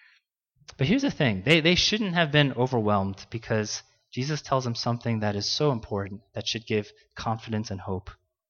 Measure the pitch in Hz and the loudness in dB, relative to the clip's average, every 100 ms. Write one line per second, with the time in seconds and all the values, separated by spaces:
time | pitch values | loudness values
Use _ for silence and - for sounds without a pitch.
0 | _ _ _ _ _ _ - - 135 262 | _ _ _ _ _ _ -20 -4 2 2
1 | 277 - 139 98 110 165 156 180 - 214 | 2 2 0 2 4 4 4 4 2 0
2 | 202 175 160 147 139 117 127 123 104 104 | 0 2 4 4 4 2 0 2 2 2
3 | 98 98 - 117 - 113 104 - - _ | 2 -4 -10 -12 -2 0 0 -6 -12 _
4 | _ - 139 151 - 135 127 113 123 120 | _ -6 -4 -4 0 0 0 -2 -2 -2
5 | 120 110 104 101 - - 151 117 - 101 | 0 0 0 0 -2 0 0 0 -2 -4
6 | 98 98 _ 110 - 110 113 110 104 - | -4 -10 _ -8 -6 -6 0 -2 -2 -12
7 | _ - 117 113 - 107 107 95 98 92 | _ -8 -4 -4 -4 -4 -4 -8 -6 -6
8 | - - _ _ | -8 -18 _ _